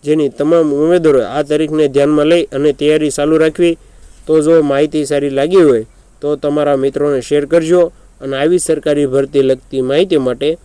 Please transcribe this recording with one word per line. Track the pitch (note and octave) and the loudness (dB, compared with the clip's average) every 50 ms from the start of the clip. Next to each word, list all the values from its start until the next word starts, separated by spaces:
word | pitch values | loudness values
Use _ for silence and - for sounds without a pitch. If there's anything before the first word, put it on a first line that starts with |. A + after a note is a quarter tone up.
| _ | _
જેની | C#3+ D3+ D#3 D3+ C#3 | -2 0 0 0 -2
તમામ | - - C#3+ D3+ E3 E3+ D#3+ D3+ C#3+ | -2 -4 -2 0 2 2 2 2 0
ઉમેદવારોએ | C#3+ D3+ D#3+ F3 F3+ E3 D#3 C#3+ C3 A#2 | 0 0 2 2 2 4 4 2 2 0
આ | F2+ A#2 D3 D3+ | -2 -4 -6 -4
તારીખને | C#3 D3+ D#3 D#3+ D3 D#3 D#3 D#3 C#3+ | -2 -2 -2 -2 -2 0 0 0 0
ધ્યાનમાં | C3 C#3 C#3+ D3 D3+ D3+ D3 | 2 0 0 2 2 0 2
લઈ | D#3 E3+ F3 D#3 - - | 2 2 0 0 -2 -4
અને | C3+ C#3+ D3+ C#3 | -2 0 0 0
તૈયારી | - C#3+ D3 D3+ D#3 D#3 D3+ | 0 0 0 0 0 0 -2
ચાલુ | C#3 - C#3+ D3+ D#3+ D#3+ | -4 -2 -2 0 2 2
રાખવી. | D#3+ D#3+ D3+ - F3 E3+ E3 E3 _ - - - - - - - - | 2 0 0 0 0 0 0 -2 _ -20 -20 -20 -20 -20 -20 -20 -4
તો | - D#3 D#3+ | 0 0 2
જો | D3+ D3+ E3 E3 D3+ | 2 4 4 2 2
માહિતી | D3 C#3 C#3 D3+ D3+ D#3 D#3 D3+ | 2 0 0 0 0 -2 -4 -4
સારી | C3+ D3 C#3+ C#3 C#3+ C3+ | -2 -2 -2 -2 -2 -2
લાગી | C3+ C#3 D#3 F3+ G3 F3 D3 | -2 -2 2 4 4 4 4
હોય | B2+ A2+ A2 - _ _ _ _ _ _ | 4 2 -2 -6 _ _ _ _ _ _
તો | - C#3+ D3 | -6 -6 -6
તમારા | C#3 - D3 C#3+ D3+ D3 C#3+ C#3+ | -4 -4 -4 -2 -2 0 0 0
મિત્રોને | C#3 C3 C#3 C3+ D3 D3 D3 C#3+ C3+ | 0 -2 -2 -2 -2 -2 -2 -2 -4
શેર | A#2+ - D3+ D3 C#3+ | -4 -2 -2 -2 -2
કરજો, | - D#3+ E3+ D#3+ D#3+ F3 F3+ E3+ E3 - - - - _ _ | 0 0 0 2 2 2 2 2 0 -2 -12 -20 -20 _ _
અને | - C3+ C3+ | -10 -8 -6
આવી | C3+ C#3+ D#3+ F3+ F3+ | -2 0 0 0 0
સરકારી | - - D#3+ D3+ - D3+ D3 D3 C#3+ | 0 -2 -4 -2 0 -2 0 0 0
ભરતી | C3 B2+ C#3 C#3 C3+ D3 C#3+ C3+ | 0 0 -2 -2 0 0 0 2
લગતી | C3 C3 C3 _ - - C3 B2 | 2 0 -2 _ -10 -6 -4 -4
માહિતી | B2+ C3+ D3+ F#3 F#3+ F3+ D3+ | -2 0 0 0 0 0 -2
માટે | C3 B2+ B2 B2 C3+ D3 D#3+ - _ | 0 -2 -4 -4 -4 -4 -4 -6 _